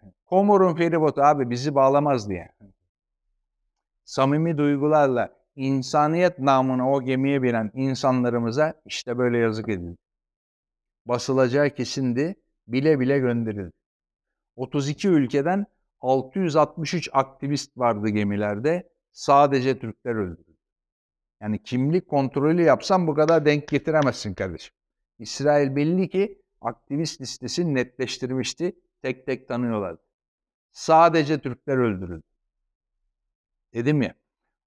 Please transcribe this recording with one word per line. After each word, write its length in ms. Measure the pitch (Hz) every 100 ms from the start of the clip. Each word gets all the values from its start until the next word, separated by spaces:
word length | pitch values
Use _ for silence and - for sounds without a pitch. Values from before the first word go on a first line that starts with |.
| 196
<laughs> 140 | _ -
Komor'un 500 | 185 202 196 185 165
feribotu 460 | 170 165 151 143
abi 280 | 143 147 123
bizi 260 | 120 143 139
bağlamaz 540 | 135 143 147 131 104
diye. 220 | 90 82 _ 101 _ _ _ _ _ _ _ _ _ _ _ _ _ -
Samimi 520 | - 135 151 165 147
duygularla 800 | 147 143 151 156 143 123 104 _ _ -
insaniyet 840 | 135 135 131 151 151 165 180 175
namına 520 | 135 135 131 127 127
o 100 | 139
gemiye 420 | 127 131 139 139
binen 280 | 127 117 107
insanlarımıza 1000 | 127 135 127 135 127 123 117 117 123 156 - -
işte 320 | - - 120
böyle 200 | 123 120
yazık 320 | 113 110 107
edildi. 280 | 98 87 87 _ _ _ _ _ _ _ _ _ _ -
Basılacağı 640 | 120 - 131 127 139 147
kesindi, 640 | - 123 - 127 120 160 196 _ _ -
bile 320 | 123 151 147
bile 200 | 127 139
gönderildi. 520 | 127 120 113 104 87 - _ _ _ _ _ _ _ -
Otuz 340 | 131 147 139
iki 180 | 147 202
ülkeden 580 | 165 123 143 147 190 208 _ _ _
altı 380 | 127 131 131 196
yüz 160 | 180 151
altmış 380 | 147 - 151
üç 160 | 175 -
aktivist 640 | - - - 139 143 - -
vardı 320 | 120 107 110
gemilerde. 800 | 104 101 101 104 104 139 175 - _ _
Sadece 680 | - - 139 143 135 127 123
Türkler 360 | 113 - 123 110
öldürüldü. 420 | 95 80 _ 82 _ _ _ _ _ _ _ _
Yani 220 | 107 104
kimlik 440 | - 127 135 180 -
kontrolü 540 | 143 135 143 151 175
yapsan 460 | 165 131 - 190 165
bu 80 | 147
kadar 300 | 156 165 147
denk 220 | 147 147
getiremezsin 640 | 143 165 156 139 - 107
kardeşim. 400 | 90 95 80 - _ _ _ _ -
İsrail 560 | 110 - 143 147 143 135
belli 340 | 151 185 185
ki 320 | 190 202 - _ _
aktivist 600 | 117 - - 143 160 -
listesini 520 | 131 - 123 - 175
netleştirmişti. 1000 | 131 123 - 127 - 127 131 120 - 175 - _ _
Tek 240 | 131 127 -
tek 220 | 127 -
tanıyorlardı. 540 | 120 123 110 95 82 _ _ _ _ _ _ _
Sadece 680 | - - 160 170 160 147 156
Türkler 380 | 135 120 - 135
öldürüldü. 460 | 120 95 90 82 - _ _ _ _ _ _ _ _ _ _ _ _ _ _
Dedim 280 | 117 120 151
ya, 140 | 117 - _ _ _ _